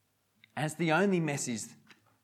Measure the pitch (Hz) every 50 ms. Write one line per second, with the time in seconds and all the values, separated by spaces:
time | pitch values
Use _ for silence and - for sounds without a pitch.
0 | _ _ _ _ _ _ _ _ - _ _ - 143 156 156 - 175 160 156 165
1 | 196 202 190 175 165 151 143 139 - 127 120 104 - - - - _ _ - _
2 | _ _ _ _